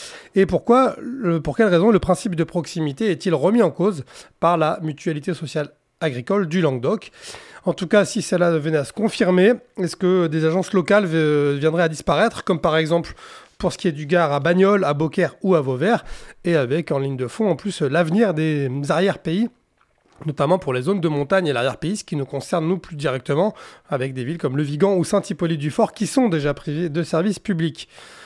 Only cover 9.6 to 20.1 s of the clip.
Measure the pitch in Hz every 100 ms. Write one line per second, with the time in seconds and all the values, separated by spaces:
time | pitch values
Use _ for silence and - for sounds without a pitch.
9.6 | - - 175 - 180 185 165 156 160 180
10.6 | 175 196 147 202 185 160 156 147 143 143
11.6 | 156 165 165 156 - 151 220 - - 170
12.6 | 170 160 156 170 - - - - - -
13.6 | 180 - 185 147 147 175 156 143 151 180
14.6 | 190 202 185 147 160 - 160 - 185 170
15.6 | 135 127 180 233 - - - - 180 160
16.6 | 123 156 - 143 139 131 123 - 214 151
17.6 | 208 - 143 156 165 190 214 156 156 147
18.6 | 135 135 143 160 196 - 160 180 233 _
19.6 | _ _ _ _ _